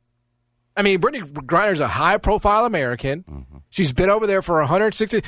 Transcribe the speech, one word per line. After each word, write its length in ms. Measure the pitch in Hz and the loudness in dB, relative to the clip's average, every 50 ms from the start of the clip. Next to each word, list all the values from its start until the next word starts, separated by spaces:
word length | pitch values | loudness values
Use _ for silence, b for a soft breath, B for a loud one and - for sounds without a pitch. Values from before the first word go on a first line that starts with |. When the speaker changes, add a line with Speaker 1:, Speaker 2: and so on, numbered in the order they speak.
| _ _ _ _ _ _ _ _ _ _ _ _ _ _ _ | _ _ _ _ _ _ _ _ _ _ _ _ _ _ _
Speaker 1:
I 60 | 208 202 | 2 2
mean, 160 | 202 190 175 | 2 4 2
Brittany 280 | 185 233 302 247 175 | 0 -2 -2 -4 -10
Griner's 520 | 139 143 147 135 123 170 175 208 208 185 147 | -12 -14 -14 -4 0 2 2 2 2 0 0
a 80 | 139 | -2
high-profile 800 | 110 92 123 156 175 202 185 - 190 214 208 - 202 208 220 233 | -2 -2 0 2 2 2 2 0 0 0 2 2 2 2 2 2
American. 580 | 240 208 160 135 120 123 120 - 135 139 170 185 | 0 0 -2 -2 -2 -4 -4 -6 -6 -6 -6 -10
Speaker 2:
Mm-hmm. 340 | - 73 69 65 - 71 69 - _ | -14 -16 -18 -18 -18 -20 -20 -20 _
Speaker 1:
She's 220 | - - 185 139 | -2 -2 -2 0
been 180 | 123 180 180 190 | 0 2 2 2
over 180 | 208 220 220 | 2 2 2
there 140 | 202 196 190 | 0 0 0
for 180 | - 175 170 156 | 0 0 0 0
a 80 | 151 | 2
hundred 260 | 127 170 196 214 214 - | 2 2 2 2 0 0
sixty, 300 | - 220 196 226 208 B | -2 -2 -2 -2 -4 B